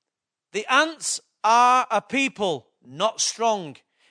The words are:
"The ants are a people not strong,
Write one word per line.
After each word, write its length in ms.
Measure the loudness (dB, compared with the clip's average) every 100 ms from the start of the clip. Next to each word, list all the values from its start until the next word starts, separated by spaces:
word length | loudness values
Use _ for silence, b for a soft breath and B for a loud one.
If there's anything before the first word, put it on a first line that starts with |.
| _ _ _ _ _
"The 120 | -8 0
ants 520 | 0 0 -4 -8 -8 _ _
are 420 | 2 4 6 4 2
a 100 | -2
people 680 | -2 -4 -4 -2 -4 -4 -8 _
not 380 | -16 -4 -4 -2
strong, 560 | -6 -2 -2 -2 -6 -16 _ _ _